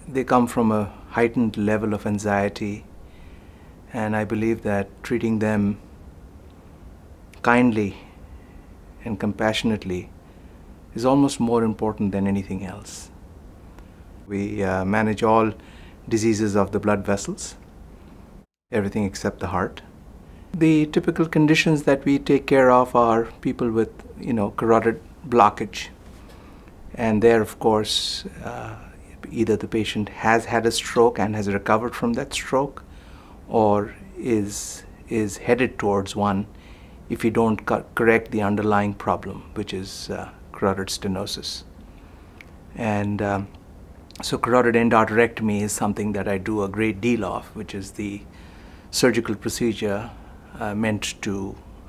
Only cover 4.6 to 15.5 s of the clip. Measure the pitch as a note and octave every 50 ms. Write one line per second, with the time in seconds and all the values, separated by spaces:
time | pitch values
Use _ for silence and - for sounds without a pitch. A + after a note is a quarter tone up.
4.6 | - G#2+ G2+ G2 G2 - - - - - B2 A2+ A2+ A2+ A2+ G#2+ G#2+ G#2+ G#2+ G#2
5.6 | G#2 G2+ G#2 - - - - - - - - - - - - - - - - -
6.6 | - - - - - - - - - - - - - - - - - A#2+ A#2+ B2
7.6 | B2 B2 G#2+ A2 G#2 G2 F2+ - - - - - - - - - - - - -
8.6 | - - - - - - - - - A#2+ G#2+ - - G#2 G2+ - A2+ A2 A2 -
9.6 | - A2+ G#2+ G2+ - F#2+ F2+ F2+ E2+ - - - - - - - - - - -
10.6 | - - - - - - - A2+ A#2 B2+ C3+ C#3+ C#3 C#3 - - B2 A#2 A#2+ A#2
11.6 | A2+ A2 A2 - A2 G#2+ G#2 - G#2+ G2 F#2+ G2 G2 G2 G2 G2 F#2 - F#2+ F#2
12.6 | G2 F2+ F#2+ G2+ - - - - - - - - - - - - - - - -
13.6 | - - - - - - - - - - - - - - G2+ G2 G2+ G#2 G#2+ G#2
14.6 | G2 F#2 F#2 F#2+ F#2 F#2+ G#2 A2 A2 G#2+ G#2+ - A#2 A2 A2 A2+ A2 A2